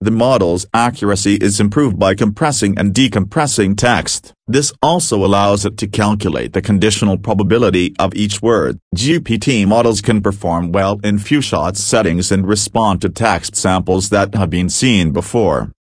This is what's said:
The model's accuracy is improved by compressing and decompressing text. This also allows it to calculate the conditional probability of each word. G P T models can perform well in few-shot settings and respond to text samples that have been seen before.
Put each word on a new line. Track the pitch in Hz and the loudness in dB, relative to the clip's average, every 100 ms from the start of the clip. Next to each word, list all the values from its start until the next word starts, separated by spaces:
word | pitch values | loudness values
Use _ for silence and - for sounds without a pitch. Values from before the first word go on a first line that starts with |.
The | 101 | -2
model's | 113 120 127 90 90 - | 2 2 2 2 0 -2
accuracy | 113 120 123 104 98 101 101 | 0 0 0 -2 0 2 2
is | 101 101 | 2 2
improved | 104 123 143 98 | 0 2 0 2
by | 95 | 0
compressing | 98 110 104 156 139 101 98 | 2 0 0 -2 0 0 0
and | 101 | 0
decompressing | 98 135 107 95 - 147 - 98 101 | 2 0 0 -2 -2 -2 0 0 2
text. | 123 110 - - - _ - | 2 0 -2 -8 -10 _ -2
This | 127 143 - | -2 -2 -2
also | 139 175 - 104 | 0 0 0 0
allows | 98 98 101 101 101 | 2 2 2 2 -2
it | 104 | -4
to | 104 | -6
calculate | 101 104 104 98 69 58 | 0 0 0 -2 -4 -4
the | 95 | -4
conditional | 90 101 104 101 107 95 | 0 2 2 2 0 0
probability | - 101 98 113 113 90 87 - | -2 0 2 2 2 2 0 0
of | 95 | -2
each | 92 104 101 | 0 -4 -2
word. | 113 110 67 - _ | 0 2 0 -4 _
G | 87 127 170 | -4 0 -2
P | 160 113 | -2 -2
T | 120 120 98 | 0 2 2
models | 110 117 104 | 4 2 0
can | 113 107 | 0 0
perform | 101 98 90 85 87 | 0 -2 -4 -2 -2
well | 95 98 101 | -2 -2 -2
in | 104 101 | -2 -2
few-shot | 101 147 131 90 80 98 | 0 -2 0 -2 -2 -4
settings | - 117 98 87 92 | -2 0 2 0 0
and | 98 95 | 0 0
respond | 104 - 117 110 87 | -2 -2 0 0 0
to | 92 | -4
text | 78 113 87 - - | -2 -2 -2 -4 -4
samples | 98 92 90 92 95 | 0 0 0 -2 0
that | 101 101 104 | 0 0 0
have | 90 | -2
been | 87 90 | 0 -2
seen | - 135 107 85 | 0 2 2 2
before. | 76 - 120 98 69 52 - | -2 -2 0 0 0 -4 -10